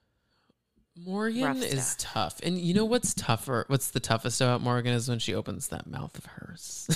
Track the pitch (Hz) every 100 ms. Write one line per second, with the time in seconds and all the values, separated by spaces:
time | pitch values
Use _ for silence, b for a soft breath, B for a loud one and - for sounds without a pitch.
0 | _ _ _ _ _ _ _ _ _ 175
1 | 180 196 220 226 269 262 - 135 127 -
2 | - 120 90 - 170 180 170 190 220 240
3 | - - - 113 - 120 - 135 - 135
4 | - 117 127 117 127 123 123 123 120 120
5 | 123 117 113 98 104 98 - - - 71
6 | 73 - - - - 165 - - -